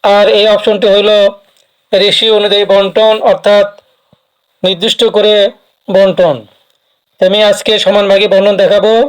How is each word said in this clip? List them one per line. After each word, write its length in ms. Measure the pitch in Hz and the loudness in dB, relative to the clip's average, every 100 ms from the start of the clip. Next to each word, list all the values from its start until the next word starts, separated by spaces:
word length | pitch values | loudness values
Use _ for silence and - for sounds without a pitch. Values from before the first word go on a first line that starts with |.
| 196 202 | 2 2
আর 100 | 208 214 | 2 2
এই 80 | 214 | 0
অপশনটি 320 | 208 220 202 208 | 0 0 -2 0
হইল 160 | 202 208 208 202 202 _ _ _ _ _ | 0 2 0 0 -4 _ _ _ _ _
রেশিও 440 | 196 202 - 220 214 | -2 0 0 0 0
অনুযায়ী 260 | 208 202 196 | 0 -2 0
বন্টন, 400 | 196 196 214 220 220 226 | 0 0 0 0 0 0
অর্থাৎ 360 | 185 208 208 202 - _ _ _ _ _ _ _ _ | 0 0 0 0 -8 _ _ _ _ _ _ _ _
নির্দিষ্ট 380 | 185 180 226 - 233 214 | -6 -4 -4 -2 -2 0
করে 180 | 208 208 202 - _ _ - | 0 0 0 -4 _ _ -4
বন্টন। 480 | 196 196 170 175 127 104 _ _ _ _ _ _ _ | 0 0 2 -2 -2 -10 _ _ _ _ _ _ _
তো 60 | 185 | -2
আমি 100 | 208 208 | 2 0
আজকে 220 | 202 - 214 | 0 -2 -2
সমান 200 | 190 202 202 | 0 0 0
ভাগে 140 | 196 202 | -2 0
বন্টন 220 | 190 202 196 | 0 0 0
দেখাবো। 300 | 185 202 208 226 | 0 2 0 0